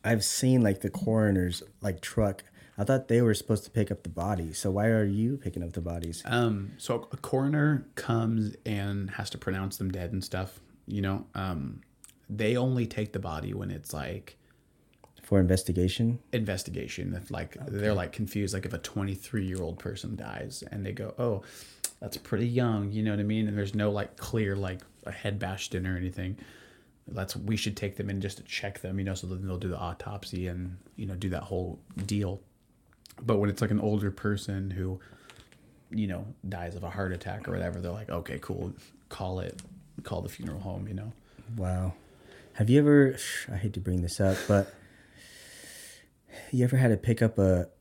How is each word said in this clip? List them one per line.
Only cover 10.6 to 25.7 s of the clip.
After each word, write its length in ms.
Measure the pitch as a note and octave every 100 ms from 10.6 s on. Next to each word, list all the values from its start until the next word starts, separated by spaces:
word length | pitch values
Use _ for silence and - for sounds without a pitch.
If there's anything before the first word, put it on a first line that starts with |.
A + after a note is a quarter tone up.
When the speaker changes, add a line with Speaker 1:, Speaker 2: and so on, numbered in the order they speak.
| - - -
Speaker 2:
you 140 | G#2
know? 260 | G2 F#2+ -
Um, 460 | G2 F#2+ E2 C2+ - - _ - _ -
they 280 | G#2+ G#2+ B2
only 300 | B2+ B2+ A2+
take 260 | - G#2+
the 60 | G2
body 360 | F2+ D#2 G2
when 160 | G2 G2
it's, 240 | F2 C#2+
like, 420 | D2+ B1+ G2 - - _ _ _ _ _ _ - -
Speaker 1:
For 160 | - G2+
investigation? 800 | F2+ F#2 - F2 F#2 - A#2 B2 _
Speaker 2:
Investigation. 840 | A#2+ G#2 F#2+ - - - - F#2
If, 160 | F2+ -
like, 260 | E2+ E2 -
Speaker 1:
Okay. 100 | -
Speaker 2:
they're, 240 | G2+ G#2+
like, 160 | G2+ F2+
confused. 400 | - G#2 G#2 G2
Like, 120 | G2 F2+
if 60 |
a 60 | -
twenty-three-year-old 1000 | - G#2 G2 F#2+ - A2 F#2+ F#2 E2 F2+
person 380 | F#2 - F#2 -
dies 480 | - G1+ - - -
and 120 | G#2
they 80 | G2
go, 220 | G2 G#2+ -
"Oh, 240 | B2 G2 - - - - - -
that's 160 | G#2 -
pretty 320 | - A2+ A#2+
young," 420 | A#2+ A#2+ G#2+ G2+
you 120 | G#2+
know 80 | A2
what 80 | G#2
I 20 |
mean? 240 | G#2 A2 G#2+
And 100 | G#2
there's 180 | G2+
no, 160 | G#2 G#2
like, 260 | G2+ - -
clear, 400 | - A#2 G#2 G2
like, 240 | F#2+ F#2 - - -
a 60 |
head 260 | - G2+ G2+
bashed 360 | F#2 F#2+ -